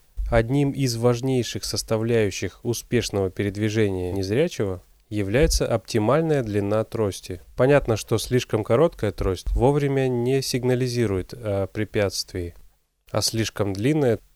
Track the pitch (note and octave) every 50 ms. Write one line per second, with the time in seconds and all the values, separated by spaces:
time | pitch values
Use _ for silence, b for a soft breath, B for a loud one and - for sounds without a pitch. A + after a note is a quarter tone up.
0 | _ _ _ - - - A#2 A#2 A#2 A2+ C3+ C#3+ C#3+ C#3 C3+ C#3 C#3 B2+ A#2 A2+
1 | A#2 B2 B2 A#2 B2+ C3 C3 B2+ A2+ - - G#2 - - - G#2 - - A#2 A2
2 | A2 A2+ A#2+ A2+ A2 G2 F2+ - - F#2 - - - A#2+ A#2 - - - - A#2+
3 | G#2 - - G2+ F#2+ F#2 - - G#2 G2+ F#2+ G2+ G#2+ G#2+ G#2 A2+ G#2+ G2+ F#2+ F#2
4 | F2+ F2+ F2+ G2 F#2+ F#2+ G#2 B2+ D#3+ F3+ - - A2 G2 F#2 F2+ - _ _ _
5 | _ - G#2 G#2 G2+ F#2+ G#2 B2+ D#3+ D#3+ - - C#3 B2 A#2+ A2 - - - A#2
6 | G#2 A2 C3 D#3 E3 D#3+ D3+ C#3 B2+ G#2+ G2+ G#2 G2+ G2+ G#2 A2 A2 - - A2+
7 | A2 G2+ F#2 - - - F#2 F2+ - - - - B2 C3+ C#3+ C#3 - - A2+ G2+
8 | - - B2 G#2+ - - A#2+ B2 - - - A2 G#2 - A2 B2 D#3 E3+ - -
9 | - G#2 F#2 - F#2+ F#2+ F#2 E2+ - - - A2 A2+ C3+ C#3+ D3 C#3+ C#3 C#3 C3+
10 | C3+ C3 B2+ A#2+ A#2+ B2+ C3+ C3+ C3 - - C3 A#2+ B2+ B2+ B2 C3 B2+ A#2+ A#2+
11 | A#2 G#2 G2 F#2 F2+ - - B2 A#2+ G#2+ G2+ G2 G2 F#2 - G#2+ G#2+ - - G#2+
12 | G2+ F#2+ - - - - - F#2+ F2 E2+ - - - - _ _ _ _ _ _
13 | _ - - A2 G2+ - - A2+ A2 - - - G#2+ G2+ F#2+ F#2+ G#2+ C3 D#3 D#3+
14 | C#3+ B2 A2 F#2+ - _ _